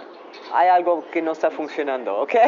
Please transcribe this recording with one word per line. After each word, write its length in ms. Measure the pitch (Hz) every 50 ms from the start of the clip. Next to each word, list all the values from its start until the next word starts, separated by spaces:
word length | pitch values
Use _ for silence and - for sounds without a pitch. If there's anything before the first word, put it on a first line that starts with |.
| - - - - - - - - - -
hay 160 | - - 170 180
algo 360 | 185 180 175 175 175 156 - -
que 100 | - 170
no 120 | 160 160 160
está 180 | 160 - 160
funcionando, 680 | - - 156 139 - 165 147 139 131 131 120 98 98 107
¿ok? 120 | 135 - - 226 233